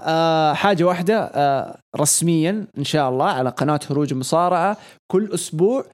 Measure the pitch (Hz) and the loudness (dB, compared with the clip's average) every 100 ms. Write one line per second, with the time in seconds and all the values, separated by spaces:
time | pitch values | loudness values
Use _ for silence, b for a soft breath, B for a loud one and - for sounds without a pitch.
0 | - 160 165 160 156 151 208 185 175 175 | -2 2 2 2 2 2 2 4 2 0
1 | 175 220 151 - 143 135 - - _ 120 | 0 0 0 0 0 0 -4 -12 _ -2
2 | 147 - 170 165 160 214 190 - 139 151 | 0 2 2 2 0 -2 -6 -8 -2 0
3 | 131 127 175 139 127 - 143 147 - 143 | 0 0 0 0 -2 -2 -2 -2 -2 -2
4 | 147 131 131 160 180 175 190 208 B B | -2 -2 -2 0 2 0 0 -4 B B
5 | - 185 208 175 - 156 196 262 - | -2 -2 0 -6 -6 0 2 0 -4